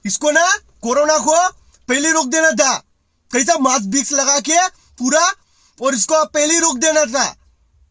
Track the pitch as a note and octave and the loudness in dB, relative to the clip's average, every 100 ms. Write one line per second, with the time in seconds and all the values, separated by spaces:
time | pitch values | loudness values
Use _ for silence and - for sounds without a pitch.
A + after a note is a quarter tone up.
0 | G3+ - D4+ D4+ F4+ G#4 _ _ A#3 B3+ | -6 -2 2 2 2 0 _ _ -2 0
1 | D4+ D#4 A#3+ E4 F4+ - _ _ - C4 | 2 2 2 2 0 -4 _ _ -4 -2
2 | D#4 D#4+ B3+ D#4+ D#4+ A#3+ C4+ G#3 _ _ | 0 0 0 0 0 2 0 -2 _ _
3 | _ _ _ B3 C4+ E4 C4+ C4 G3 C4+ | _ _ _ -4 0 0 2 0 -2 -4
4 | - C#4 C4+ D4 G#3+ E4+ F#4 _ _ - | -4 -4 -2 -2 0 0 0 _ _ -8
5 | B3+ D4 F4 G4 _ _ _ _ B3+ C4 | -2 0 0 -4 _ _ _ _ -4 -2
6 | - D#4 D4+ D4+ D4+ E4+ E4 B3 D#4+ D#4 | 0 0 0 -2 0 2 0 0 0 0
7 | C#4+ C4 G3 - _ _ _ _ _ | 0 -2 -4 -8 _ _ _ _ _